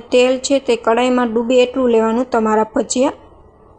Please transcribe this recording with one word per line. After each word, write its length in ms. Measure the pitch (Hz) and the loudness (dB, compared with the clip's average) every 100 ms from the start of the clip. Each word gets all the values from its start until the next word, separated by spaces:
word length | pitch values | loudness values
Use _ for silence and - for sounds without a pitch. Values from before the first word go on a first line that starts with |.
| 233 | 0
તેલ 220 | 247 247 262 - | 2 2 0 -2
છે 100 | 277 | -2
તે 140 | 269 233 | 0 -2
કડાઈમાં 540 | 226 226 254 247 240 | 0 0 0 0 -2
ડૂબે 300 | 220 233 254 | -2 0 2
એટલું 280 | 247 269 247 | 2 0 0
લેવાનું 360 | 226 226 226 254 | 2 0 -2 -2
તમારા 400 | 233 220 220 214 | -2 0 0 0
ભજીયા, 440 | 262 226 254 277 - - - - _ - | -2 -4 0 -2 -4 -16 -20 -20 _ -20